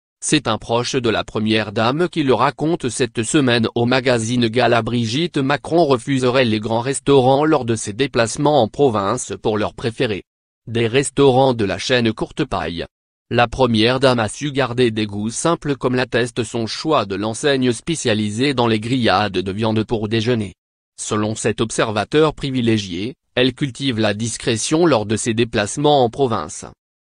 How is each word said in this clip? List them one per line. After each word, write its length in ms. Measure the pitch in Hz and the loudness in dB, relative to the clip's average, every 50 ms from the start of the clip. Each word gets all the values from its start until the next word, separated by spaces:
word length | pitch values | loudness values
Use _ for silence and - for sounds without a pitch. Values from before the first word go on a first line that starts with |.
| _ _ _ _ | _ _ _ _
C'est 260 | - - 156 147 - 120 | -2 0 0 0 0 0
un 100 | 110 104 | -4 -4
proche 360 | - - 117 117 120 - - | -2 -2 -2 -2 0 -2 -4
de 140 | 135 117 113 | 0 0 0
la 160 | 104 87 90 | 0 0 -4
première 480 | - - 110 107 107 107 110 107 113 | -4 -4 -4 0 0 0 0 0 -2
dame 380 | 101 113 110 117 135 156 180 170 | -2 0 0 0 0 0 -2 -2
qui 140 | - 170 147 | -2 -2 2
le 100 | 135 123 | 2 2
raconte 560 | 104 123 143 - - 147 156 175 165 - 123 | 2 2 0 0 -2 -2 -2 -2 -2 -2 -6
cette 320 | - - 127 117 - 123 | -2 -2 -4 -2 -2 -4
semaine 440 | 113 - - 156 139 123 120 120 113 - - | -4 0 2 2 4 4 2 2 0 0 0
au 120 | 117 120 | 0 0
magazine 600 | 120 131 135 120 131 123 117 113 113 123 123 120 113 | 2 0 0 2 2 0 0 0 -2 0 0 0 0
Gala. 340 | 110 123 123 117 120 117 | 2 2 2 4 2 2
Brigitte 560 | 113 117 117 120 120 110 113 147 170 170 - 151 | 0 0 -2 -2 -2 -2 -2 -2 -4 -2 -2 -2
Macron 480 | 135 135 143 139 - - 156 170 170 | 0 0 -2 -2 -2 0 2 2 4
refuserait 580 | 139 135 117 - 143 139 131 127 123 120 135 127 | 4 2 0 0 -2 -2 0 2 2 4 4 2
les 160 | 113 107 110 | 2 0 -2
grands 220 | 107 110 113 117 | -2 -2 -2 -2
restaurants 640 | 120 135 139 - - - 139 139 120 127 135 139 151 | -2 -2 -6 -2 2 4 6 6 6 6 4 4 4
lors 180 | 156 156 139 123 | 2 2 2 2
de 100 | 117 113 | 0 -2
ses 200 | 107 - 107 101 | -2 -4 -8 -4
déplacements 680 | 110 139 131 - 123 117 110 - - 147 143 151 135 | -4 -4 -2 0 0 0 0 -2 0 0 2 4 4
en 80 | 113 101 | 2 2
province 640 | - - 143 131 107 104 98 98 117 127 - - 98 - | 2 0 0 2 2 0 -2 -2 -2 -4 -4 -8 -10 -4
pour 140 | - 117 107 | -2 -2 -2
leur 160 | 104 104 92 | 0 -2 -4
préférer 520 | - - - 120 113 - 139 113 101 85 - _ _ _ _ _ _ _ _ | -6 -6 -8 -8 -4 -2 -4 -2 -2 -6 -8 _ _ _ _ _ _ _ _
des 200 | - 110 117 117 | -6 -2 -2 -2
restaurants 680 | 110 110 139 139 - - - 139 139 123 127 135 135 123 | 2 0 0 0 0 2 4 4 6 6 6 4 4 2
de 100 | 113 104 | 2 0
la 140 | 95 87 95 | -2 -2 -4
chaîne 340 | - - 131 123 117 113 | -2 0 0 2 2 0
Courte 320 | 107 - 175 - - - 156 | 0 -2 -6 -8 -4 -6 -4
Paille. 400 | - 98 92 78 82 87 80 71 - _ _ _ _ _ _ _ _ | -4 -4 -4 -4 -4 -6 -8 -10 -12 _ _ _ _ _ _ _ _
La 180 | 117 120 120 117 | 0 0 0 0
première 500 | - 131 131 120 117 107 107 120 127 131 | 2 0 2 2 4 4 4 2 2 4
dame 220 | 135 131 127 120 | 4 4 4 2
a 80 | 110 101 | 0 -4
su 240 | - - 139 151 | -4 -6 -8 -4
garder 380 | 135 139 135 113 120 123 127 120 | -2 -2 -2 -2 0 0 0 2
des 160 | 107 107 107 | 2 -2 -6
goûts 240 | 101 98 104 104 113 | -6 -6 -6 -6 -6
simples, 440 | - - - 165 170 165 - 147 139 | -6 -2 -2 0 -2 0 -2 -6 -4
comme 200 | - - 131 127 | -2 -2 0 0
l'atteste 500 | 127 127 120 - 117 123 120 - 127 113 | 0 -2 0 0 -2 -2 -2 -4 -6 -6
son 220 | - - 117 110 | -4 -4 -4 -4
choix 400 | 104 - - - 160 151 131 107 | -4 -6 -6 -2 0 0 0 0
de 80 | 98 98 | -2 -4
l'enseigne 580 | 95 101 110 113 - - 147 139 131 127 127 | -4 -4 -4 -6 -2 0 0 0 2 2 0
spécialisée 800 | 117 - - - 165 - - 123 107 107 107 104 104 110 131 143 | 0 -2 -4 -6 -6 -2 0 0 0 0 0 -2 -2 0 0 0
dans 140 | 139 127 120 | 2 2 2
les 120 | 117 113 110 | 2 2 0
grillades 600 | 107 113 131 131 113 104 90 98 107 104 92 - | 0 -2 -2 0 2 2 2 2 0 0 -2 -4
de 140 | - 98 | -4 -4
viande 320 | 92 104 113 113 110 110 107 | -4 -2 -2 0 0 0 0
pour 220 | - 123 104 110 | -2 -2 -4 -2
déjeuner. 460 | 104 113 113 104 120 123 110 101 92 - _ _ _ _ _ _ _ _ - | -2 -2 0 0 0 0 -2 -2 -6 -10 _ _ _ _ _ _ _ _ -14
Selon 340 | - - 113 107 107 107 107 | -6 -4 -2 -2 -2 -2 -4
cet 280 | - - 117 104 - | -2 -2 -2 -2 -2
observateur 720 | 120 113 - - 143 117 104 107 101 - - 151 156 151 - | -4 -4 -2 -2 -2 0 0 -4 -4 0 2 2 2 2 0
privilégié, 800 | - - 139 131 127 117 113 110 107 101 95 87 87 101 127 160 - _ _ _ | -4 -6 -4 -2 0 2 2 2 0 -2 -4 -6 -6 -6 -8 -10 -12 _ _ _
elle 180 | 127 127 131 123 | 0 0 0 0
cultive 440 | - 156 139 117 - 143 135 120 107 | -2 -6 -6 -6 -4 -4 -4 -2 0
la 140 | 110 107 | 0 0
discrétion 760 | 101 104 117 113 - - - - 117 110 - - 156 160 180 | 0 -2 -4 -6 -6 -4 -4 -2 -2 -2 -2 0 2 2 4
lors 200 | 165 135 110 107 | 4 4 2 0
de 100 | 104 110 | -2 -2
ses 180 | 104 - 120 113 | -2 -2 -2 0
déplacements 680 | 110 120 113 - 110 104 101 - 147 147 147 147 139 123 | 0 -2 0 0 -2 -2 -2 -4 0 2 2 4 4 2
en 60 | 117 | 2
province. 540 | - 139 139 123 110 95 76 78 - - - 60 57 _ _ _ _ _ _ | 2 0 0 0 0 -4 -4 -8 -12 -14 -16 -18 -20 _ _ _ _ _ _